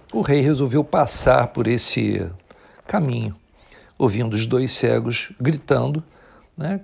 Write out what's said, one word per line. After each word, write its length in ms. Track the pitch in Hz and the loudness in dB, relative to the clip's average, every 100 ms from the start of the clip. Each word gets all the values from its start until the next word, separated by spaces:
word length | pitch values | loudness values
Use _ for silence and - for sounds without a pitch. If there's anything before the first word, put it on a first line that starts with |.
| - | -8
o 80 | 226 | -4
rei 200 | 147 143 | 2 2
resolveu 420 | 139 139 135 143 | 4 2 2 0
passar 640 | 147 170 143 - - 131 120 | 0 2 2 2 4 4 2
por 180 | - 117 | -2 0
esse 640 | 120 - 117 107 101 90 90 - - - - - | 0 0 0 0 -2 -4 -10 -20 -20 -20 -20 -4
caminho, 500 | 202 143 120 110 92 _ _ _ - - - | -2 0 -2 -6 -10 _ _ _ -20 -18 -2
ouvindo 380 | 127 101 113 107 | 0 0 -2 -2
os 100 | 113 | 0
dois 260 | 127 131 | 0 0
cegos 600 | - 117 117 117 117 - - | 0 0 0 0 -4 -6 -4
gritando, 600 | 127 151 - 131 127 151 - _ - - _ - | -2 -2 0 0 0 -4 -8 _ -20 -20 _ -10
né, 240 | 156 196 | -8 -8